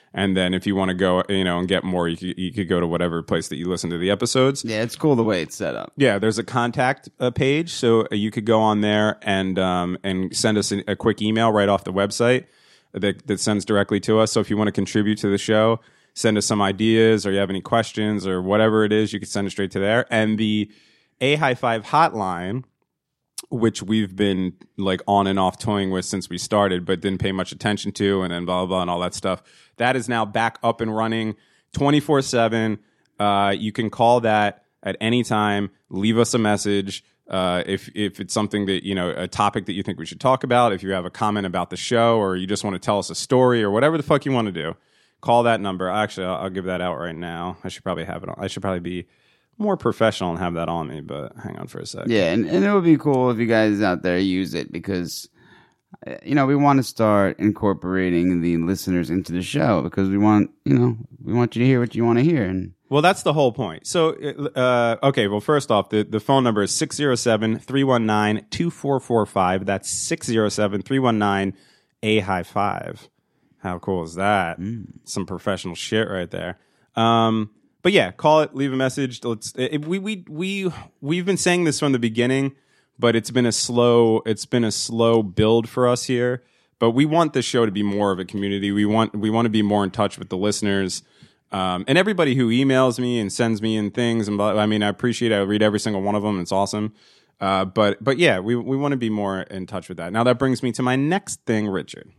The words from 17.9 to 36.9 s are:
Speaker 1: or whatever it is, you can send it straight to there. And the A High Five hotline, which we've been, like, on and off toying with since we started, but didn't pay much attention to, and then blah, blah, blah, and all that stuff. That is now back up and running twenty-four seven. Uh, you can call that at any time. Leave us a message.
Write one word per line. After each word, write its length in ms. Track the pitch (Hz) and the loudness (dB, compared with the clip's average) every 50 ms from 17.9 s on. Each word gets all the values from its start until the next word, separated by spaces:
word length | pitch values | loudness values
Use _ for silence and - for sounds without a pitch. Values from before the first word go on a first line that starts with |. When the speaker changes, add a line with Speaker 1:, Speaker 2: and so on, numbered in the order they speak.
| - 107 107 107 107 101 90 | -4 -4 -2 -2 -2 -2 -2
Speaker 1:
or 160 | 95 92 90 | -2 -4 -2
whatever 420 | 90 95 101 107 110 110 107 110 107 | 0 2 2 4 4 4 4 2 2
it 80 | 104 | 2
is, 200 | 107 107 107 98 | 2 2 2 0
you 80 | - 98 | -2 -6
can 80 | - - | -8 -6
send 180 | - 104 101 | -4 -4 -4
it 40 | 95 | -4
straight 200 | - - 98 90 | -4 -4 -6 -4
to 80 | - 101 | -2 -2
there. 280 | 95 101 110 120 127 - | 0 2 2 0 0 0
And 280 | 117 110 110 107 107 104 | 0 0 2 2 0 0
the 300 | 110 107 107 107 101 - - _ _ _ _ _ _ _ _ _ | 0 0 0 0 -2 -4 -8 _ _ _ _ _ _ _ _ _
A 160 | 127 135 147 | 0 0 2
High 180 | 151 156 135 127 | 2 2 0 0
Five 300 | 120 - 120 113 110 104 | 0 0 -2 -2 -2 -2
hotline, 800 | - - 147 165 107 90 110 98 92 90 85 87 92 107 131 127 _ _ _ _ _ _ _ _ _ _ _ _ _ _ - - _ | 0 4 4 4 4 2 -2 -4 -4 -4 -4 -6 -6 -6 -8 -8 _ _ _ _ _ _ _ _ _ _ _ _ _ _ -20 -10 _
which 340 | - 120 113 113 107 - | -2 0 0 0 0 -2
we've 320 | 101 92 110 110 104 95 92 | -2 0 0 0 0 -2 -2
been, 380 | 95 104 101 95 92 92 90 87 _ - _ _ | 0 0 2 2 0 -2 -4 -6 _ -16 _ _
like, 260 | - 98 95 92 90 - - | -4 -2 -2 -2 0 0 2
on 180 | 101 101 98 | 4 4 4
and 120 | 95 95 98 | 2 2 2
off 200 | 95 92 - - | 0 0 0 -2
toying 320 | - 110 104 101 98 95 | -4 -4 -2 -2 -2 -2
with 140 | 92 92 87 | -4 -4 -4
since 240 | - 104 95 87 - | -4 -6 -6 -6 -8
we 100 | 87 92 | -10 -10
started, 460 | - - 110 104 101 98 92 90 87 | -4 0 2 2 4 2 2 -2 -2
but 160 | 87 95 85 | -2 -4 -2
didn't 200 | - 98 95 90 | -2 -2 -2 -2
pay 120 | - 98 | -2 -4
much 200 | 95 95 90 - | -2 -4 -6 -8
attention 380 | - - - 107 104 95 - 104 | -8 -4 -2 -2 -2 -2 -4 -8
to, 300 | - - 104 98 98 95 | -4 -2 0 0 0 0
and 100 | 92 87 | -2 -2
then 120 | 87 87 87 | -4 -4 -4
blah, 140 | 90 90 90 | -2 -2 -2
blah, 80 | 92 | -2
blah, 160 | 90 95 92 | -2 -2 -2
and 80 | 90 87 | -2 -2
all 100 | 87 87 | -2 -2
that 140 | 90 90 - | -4 -6 -6
stuff. 280 | - - 95 92 - _ _ _ _ _ _ _ - | -6 -4 -4 -6 -6 _ _ _ _ _ _ _ -2
That 180 | 117 123 131 | 0 0 0
is 120 | 131 107 123 | -2 -4 -4
now 160 | 120 113 110 | -4 -4 -4
back 340 | 101 101 113 113 113 - - | -2 -2 -2 -2 -2 -2 -2
up 180 | - 117 113 - | -2 -2 -2 -2
and 140 | 117 110 107 | -4 -4 -2
running 420 | 110 110 113 113 113 110 110 101 - _ _ _ _ _ _ | -2 -2 -2 -2 -4 -4 -6 -8 -10 _ _ _ _ _ _
twenty-four 500 | - - 139 143 147 147 143 - 151 139 | -4 0 2 2 2 2 2 2 2 2
seven. 560 | 131 - - 120 113 110 113 113 110 110 104 98 _ _ _ _ _ _ _ - | 2 2 2 2 2 2 2 0 0 -2 -2 -6 _ _ _ _ _ _ _ -2
Uh, 360 | 104 104 101 98 101 98 101 - | 0 0 2 2 2 2 0 -2
you 140 | 107 107 | -4 -4
can 180 | 101 - 113 104 | -4 -4 -4 -4
call 300 | - - 120 117 120 123 | 0 2 4 4 4 4
that 440 | 113 110 107 107 104 101 - - _ _ _ _ | 4 2 4 4 2 0 -2 -6 _ _ _ _
at 140 | - 98 95 - | -8 -8 -6 -2
any 220 | 110 113 120 123 117 | 0 0 2 2 2
time. 460 | - 117 107 107 104 101 104 101 92 - _ _ _ | 0 0 2 2 2 0 0 -2 -6 -10 _ _ _
Leave 300 | 90 92 101 110 110 117 | -4 -2 0 2 4 4
us 160 | 117 - - | 2 2 2
a 40 | 120 | 2
message. 640 | 110 107 104 98 - 104 101 101 98 98 | 2 2 0 0 0 0 0 -2 -2 -4